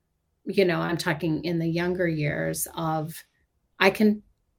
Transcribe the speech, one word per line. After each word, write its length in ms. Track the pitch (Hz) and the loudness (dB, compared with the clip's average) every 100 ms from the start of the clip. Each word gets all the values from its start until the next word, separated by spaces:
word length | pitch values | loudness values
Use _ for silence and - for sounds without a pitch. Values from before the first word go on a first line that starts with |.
| _ _ _ _ | _ _ _ _
You 220 | - 196 180 | -4 2 2
know, 140 | 165 | 2
I'm 180 | 165 165 | 0 -2
talking 460 | 175 151 170 151 | -2 -2 -2 -2
in 140 | 175 170 | -2 -2
the 100 | 165 | 0
younger 400 | 165 180 180 175 | 0 -2 0 -2
years 600 | 156 147 - 160 165 - | 0 -2 -2 -4 -4 -6
of, 400 | - 165 160 160 - - _ _ _ _ - | -4 -2 -2 -4 -10 -20 _ _ _ _ 2
"I 100 | 190 | 4
can, 340 | 190 214 208 - _ _ | 6 4 2 -4 _ _